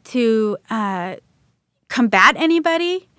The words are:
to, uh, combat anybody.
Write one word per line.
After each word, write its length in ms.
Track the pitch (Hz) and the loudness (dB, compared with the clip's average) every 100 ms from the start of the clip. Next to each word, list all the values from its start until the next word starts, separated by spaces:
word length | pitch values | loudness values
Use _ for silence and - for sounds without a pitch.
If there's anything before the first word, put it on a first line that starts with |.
| - | -6
to, 520 | 254 233 220 214 202 - | -2 0 0 0 -4 -6
uh, 460 | 220 202 190 180 170 - _ _ _ _ _ - | -6 -4 -6 -8 -12 -18 _ _ _ _ _ -8
combat 480 | - 233 196 220 294 | -2 2 4 4 4
anybody. 720 | 320 330 330 330 349 370 - | 0 0 0 0 -2 -6 -10